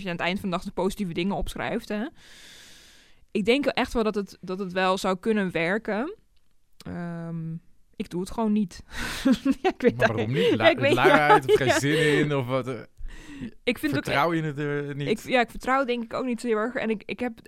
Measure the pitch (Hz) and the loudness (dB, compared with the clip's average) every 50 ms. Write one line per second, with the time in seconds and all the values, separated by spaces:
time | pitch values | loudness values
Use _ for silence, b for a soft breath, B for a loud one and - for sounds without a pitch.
0 | 196 190 170 170 - 170 185 208 190 196 175 190 - 196 - - 175 196 - - | -6 -6 -4 -2 -2 -2 -2 -2 -2 -4 -4 -4 -4 -6 -4 -2 -2 -2 -2 -4
1 | 208 175 165 170 175 202 190 - - - - - 113 123 - 233 - - 214 208 | -6 -4 -2 -2 -2 -2 -2 -2 -4 -6 -6 -6 -4 -4 -4 -4 -4 -6 -6 -4
2 | 226 330 B B B B B B B B B B B B B B B B B B | -6 -6 B B B B B B B B B B B B B B B B B B
3 | B B B B B - - 214 190 220 240 285 - - - - 247 - - 240 | B B B B B -6 -4 -2 2 2 2 2 2 0 0 0 -2 -2 0 0
4 | 220 214 202 214 202 - - - - 180 185 190 202 185 175 190 185 185 190 190 | 0 0 -2 -4 -6 -6 -10 -12 -10 -8 -6 -6 -6 -4 -2 0 2 2 2 0
5 | - 196 190 185 - 226 220 214 196 180 151 160 165 170 196 226 - - 190 208 | 0 -2 -2 0 0 0 0 0 0 0 -2 0 0 0 -2 -2 -2 -4 -4 -4
6 | 254 339 427 - _ _ _ _ _ _ _ _ _ _ - - - - 180 175 | -4 -6 -8 -12 _ _ _ _ _ _ _ _ _ _ -20 -16 -12 -10 -8 -8
7 | 175 170 170 170 165 165 165 165 160 165 165 170 - - - - - _ _ - | -8 -8 -8 -8 -8 -8 -8 -8 -8 -8 -8 -10 -12 -16 -20 -20 -20 _ _ -10
8 | 214 - - 175 190 - - - 226 214 208 214 208 170 - - B B B B | -8 -6 -6 -6 -6 -6 -4 -2 0 2 2 2 0 -2 -6 -12 B B B B
9 | B B B B B 262 240 - - 269 262 - - 370 - - 254 240 117 120 | B B B B B 2 2 4 2 0 0 2 0 -2 0 2 2 2 4 4
10 | 131 110 107 113 - 110 127 170 - 480 339 104 - 330 339 - 262 277 - - | 2 2 2 0 -2 0 0 2 2 4 4 6 6 4 4 4 4 4 4 6
11 | - - - - - - 427 415 - - 427 - 135 127 269 311 - 143 156 156 | 6 8 8 8 8 6 6 6 6 6 4 6 6 4 4 4 4 2 2 4
12 | 160 151 147 151 151 147 143 139 123 120 131 131 120 127 127 110 - - _ - | 4 4 4 4 2 2 0 0 0 0 -2 -2 -2 -4 -8 -10 -12 -16 _ -10
13 | B B B B B B 285 277 262 226 - - - 247 254 - - 294 - 294 | B B B B B B -12 -12 -12 -12 -12 -6 -4 -4 -2 -2 -2 -2 -2 -2
14 | - - - 139 151 170 170 160 160 156 139 139 151 147 147 147 143 143 143 139 | -2 0 0 2 2 2 0 0 -2 -4 -4 -4 -4 -4 -4 -4 -4 -6 -6 -4
15 | 143 135 220 220 - - 254 247 233 233 - - - 247 262 269 277 233 240 240 | -2 -2 -2 -4 -2 0 0 0 0 0 -4 -8 -4 -2 0 0 0 -2 -4 -4
16 | 226 226 - - 254 254 240 226 - 240 220 214 214 247 247 - - 220 226 196 | -6 -6 -6 -4 -4 -4 -4 -4 -2 -2 -2 0 -2 -2 -4 -4 -4 -4 -4 -4
17 | - - - - 247 247 226 - - | -6 -10 -8 -6 -6 -8 -8 -12 -18